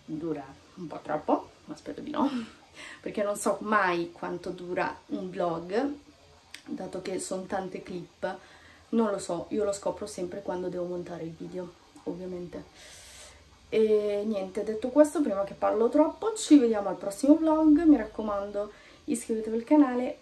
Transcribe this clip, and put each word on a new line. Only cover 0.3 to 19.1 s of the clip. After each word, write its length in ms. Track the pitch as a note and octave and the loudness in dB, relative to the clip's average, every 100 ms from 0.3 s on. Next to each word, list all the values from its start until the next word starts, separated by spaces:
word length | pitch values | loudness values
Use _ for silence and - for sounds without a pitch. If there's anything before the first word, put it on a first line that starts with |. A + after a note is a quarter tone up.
| C#3+ C#3 - - | -6 -8 -20 -20
un 120 | - E3 | -14 -12
po' 140 | - | -12
troppo, 480 | - D3+ - C#4+ - - - | -6 -4 0 -2 -2 -20 -18
ma 100 | D3+ | -14
spero 240 | - - | -12 -12
di 100 | - | -8
no, 180 | - C4+ | -2 -2
<laughs> 720 | B3+ A3+ - - - - - | -2 -10 -16 -20 -20 -18 -12
perché 220 | F#3 G3 | -8 -4
non 140 | G3+ G#3 | -2 -2
so 220 | A3 G3+ | -2 -2
mai 520 | G#3 G#3+ F#3 F3 E3+ | 0 2 2 0 -4
quanto 380 | - F3+ F3 F#3+ | -8 -10 -8 -8
dura 440 | F3 F3 F3+ - - - | -10 -6 -4 -4 -6 -10
un 240 | G3+ F#3 | -8 -8
vlog, 640 | F#3 F3 E3+ E3+ G#3 C#4+ D4 - - - - _ - - | -4 -2 -2 -4 -2 -2 -6 -16 -20 -20 -20 _ -20 -12
dato 360 | - - F#3 | -10 -8 -8
che 160 | F#3+ F#3 | -6 -6
sono 260 | - F#3+ | -6 -8
tante 380 | F#3 G3 F#3 F#3 | -4 -6 -6 -10
clip, 540 | - F3+ D#3+ _ F#3+ F#3+ - - - - _ | -10 -12 -12 _ -8 -8 -16 -20 -20 -20 _
non 200 | A3+ G#3+ | 0 0
lo 80 | F#3+ | -2
so, 280 | - E3+ - | -4 -6 -4
io 140 | G#3+ | -2
lo 80 | G3+ | -2
scopro 340 | G3 F#3+ - G#3 | -2 -6 -6 -10
sempre 360 | - F3 - | -8 -8 -8
quando 260 | - F3+ F3+ | -8 -6 -6
devo 160 | F3+ | -6
montare 380 | F3 F3+ F3 E3+ | -6 -6 -8 -10
il 100 | E3 E3 | -10 -10
video, 360 | F3 F3+ F3+ - _ - | -10 -10 -12 -16 _ -14
ovviamente. 920 | - F3 F3+ F3+ F3 D3+ D3 - - - - - - - - _ - | -10 -10 -10 -10 -10 -14 -16 -20 -20 -20 -20 -20 -20 -20 -20 _ -4
E 520 | A3 A3 G#3+ G#3 G3+ A3 | 2 4 4 2 -2 -2
niente, 380 | G3+ F#3+ G#3+ | -4 -4 -6
detto 240 | G3+ A3 B3+ | -4 -4 2
questo, 340 | C4+ D4+ F4 | 6 6 4
prima 220 | C#4 G3 | 0 0
che 100 | G3 | -4
parlo 340 | - G3+ G#3 A#3 | 0 0 4 4
troppo, 460 | D4 D#4+ - G#4 | 6 4 2 -4
ci 240 | A4 - D4 | -4 8 8
vediamo 300 | A#3 G#3+ G3 | 8 2 -2
al 80 | F3+ | -4
prossimo 400 | G3 - C4+ D#4+ | -6 0 6 6
vlog, 480 | D#4+ D#4 D#4 D4 | 6 6 8 8
mi 120 | E4 C4 | 8 6
raccomando, 760 | G#3+ - G#3+ G3+ G3+ G3+ G#3 - - - | 4 -6 -4 -4 -4 -6 -6 -10 -20 -18
iscrivetevi 520 | - | -6